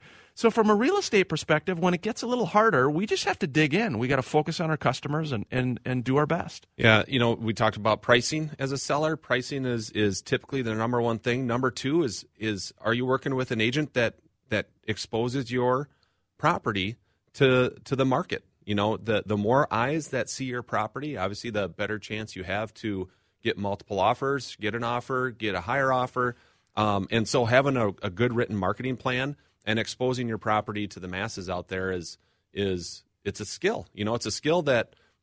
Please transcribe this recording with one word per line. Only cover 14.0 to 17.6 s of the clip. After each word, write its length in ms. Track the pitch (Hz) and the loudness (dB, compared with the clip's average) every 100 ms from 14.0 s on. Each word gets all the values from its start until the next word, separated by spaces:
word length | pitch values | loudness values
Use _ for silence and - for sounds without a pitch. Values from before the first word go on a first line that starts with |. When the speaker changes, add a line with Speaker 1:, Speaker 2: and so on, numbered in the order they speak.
| 113 - _ _ - | 0 -2 _ _ -4
Speaker 2:
that 220 | 104 - _ | -4 -4 _
exposes 680 | - 107 - 113 120 131 113 | -6 -6 -4 -2 -2 -2 -2
your 360 | 123 123 127 147 _ _ _ _ _ | 0 2 2 -2 _ _ _ _ _
property 580 | 151 180 127 98 95 117 _ _ _ | 0 0 0 -2 -2 -6 _ _ _
to, 400 | - 135 127 | 2 4 6